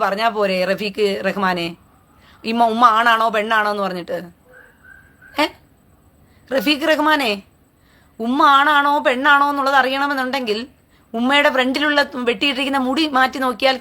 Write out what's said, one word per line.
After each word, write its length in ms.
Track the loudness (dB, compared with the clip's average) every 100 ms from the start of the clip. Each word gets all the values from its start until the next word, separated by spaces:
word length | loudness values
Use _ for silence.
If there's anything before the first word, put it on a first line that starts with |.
| -2
പറഞ്ഞാ 220 | 0 -2 0
പോരെ 240 | -2 0 -2
റഫീഖ് 360 | -2 -4 -2 -2 -2 -4
റഹ്മാനെ? 400 | -2 -2 -2 -6 -10 _ _ _ _ _ -12
ഇമ്മ 200 | -6 0 0
ഉമ്മ 120 | 4 4 4
ആണാണോ 300 | 2 2 0 -2
പെണ്ണാണോ 360 | 0 0 0
എന്ന് 100 | -2 -4
പറഞ്ഞിട്ട്, 320 | -6 -8 -10 -10 -20 _ -20 -20 _ -20 -20 _ _ -10 -4
ഏ? 40 | -4 -4 _ _ _ _ _ _ _ _ _
റഫീഖ് 360 | -2 0 0 0
റഹ്മാനെ, 400 | 2 2 2 0 -4 -8 _ _ _ _ _ _ -8
ഉമ്മ 200 | -4 2 4 4
ആണാണോ 380 | 4 2 2 0 0
പെണ്ണാണോ 380 | 0 2 4 2
എന്നുള്ളത് 260 | 0 2 2
അറിയണമെന്നുണ്ടെങ്കിൽ 800 | 2 -2 -2 -4 -4 -4 -4 -6 -8 _ _ _ _
ഉമ്മയുടെ 360 | -4 0 2 2 2
ഫ്രണ്ടിലുള്ള 440 | 0 0 0 0 0 -2 -4
വെട്ടിയിട്ടിരിക്കുന്ന 520 | 0 -2 -2 -2 -2 -2
മുടി 180 | 0 0 2
മാറ്റി 240 | 0 0
നോക്കിയാൽ 320 | -4 0 0 2